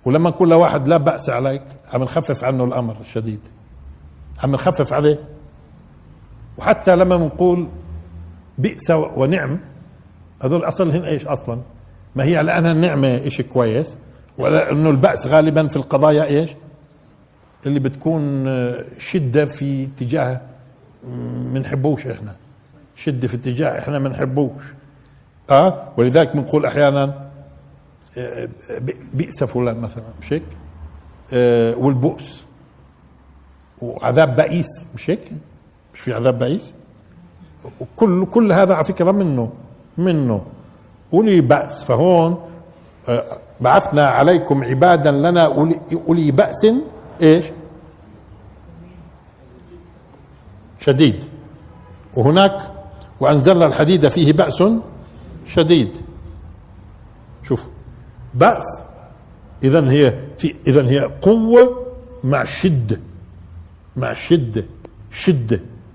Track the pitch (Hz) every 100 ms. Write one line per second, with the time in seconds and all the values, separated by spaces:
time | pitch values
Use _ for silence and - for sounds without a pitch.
0 | 127 147 170 160 175 165 170 147 135 165
1 | 139 135 - 120 131 139 - - - 127
2 | 127 165 - 123 131 131 123 123 117 107
3 | 104 113 110 107 - - - - - -
4 | - - - - 131 139 185 - 135 139
5 | 151 151 - - - - - - - -
6 | - - - - - - - 214 - 180
7 | 180 180 160 - 180 180 151 - - -
8 | - - - - - - 127 - - 160
9 | 156 - 135 180 135 165 - - - -
10 | - - - _ 131 170 165 165 175 156
11 | 165 151 - 139 - 120 131 - - -
12 | - 131 135 165 151 170 165 160 175 143
13 | 135 123 - - 123 131 117 113 160 -
14 | - - - - 139 156 - 143 156 139
15 | 175 - 131 156 156 156 151 139 131 147
16 | 151 151 151 147 160 - - - _ _
17 | _ _ _ _ _ _ 139 143 135 139
18 | 160 160 147 139 135 127 123 120 - -
19 | - 185 131 135 147 - 139 135 135 135
20 | 123 156 127 123 - - - _ _ _
21 | 123 123 120 120 123 131 131 139 139 143
22 | 127 117 107 - _ _ _ - _ -
23 | - 127 123 123 131 123 151 - - 143
24 | 135 131 135 135 139 - - - - _
25 | _ _ _ _ - 139 185 180 - -
26 | 123 139 160 156 - 151 135 147 143 139
27 | 139 143 - - - - - - _ _
28 | _ 123 123 - 117 120 - - 123 -
29 | - 131 165 - 131 123 123 113 113 -
30 | 113 - - 151 - - - - - -
31 | - - - 123 120 117 113 120 131 131
32 | 143 - - - - _ - _ _ _
33 | _ _ _ _ _ _ _ _ 120 113
34 | 117 127 156 120 151 170 143 - - -
35 | - 190 - - - - _ _ _ -
36 | - 113 123 117 120 185 - - _ _
37 | _ - - _ - - - - 127 -
38 | 220 180 185 233 214 175 190 165 151 185
39 | 175 202 180 131 113 - - - _ -
40 | 185 160 127 104 - - - - - _
41 | _ 170 220 185 131 147 - - - 120
42 | 175 170 165 180 - - - - - _
43 | - 120 - - - - 123 151 151 147
44 | 143 120 147 175 165 139 123 131 175 170
45 | 147 139 165 175 156 139 160 165 - 165
46 | - 170 151 135 208 - 220 247 - -
47 | - - 160 160 - - - - - -
48 | - - - - - - - 165 175 180
49 | 156 - - _ 127 - - 359 - -
50 | - - - - - - - - - 135
51 | 151 98 - - - - - - - -
52 | - 123 120 170 196 196 - - - -
53 | - - 135 147 135 180 160 - 156 185
54 | 151 185 147 156 165 - 190 226 - -
55 | - - - - - 175 160 170 104 -
56 | - - - - - - - - - -
57 | - - - - - 123 - - - -
58 | - - - 123 190 226 - - - -
59 | - - - - - - 135 160 135 143
60 | 135 - - - 151 - 143 135 127 139
61 | - - 185 226 220 240 254 247 - -
62 | - - 131 135 - - 185 143 110 110
63 | - - - - - - - - - 131
64 | 123 - - 170 120 107 - - - -
65 | - - - 147 113 107 - - -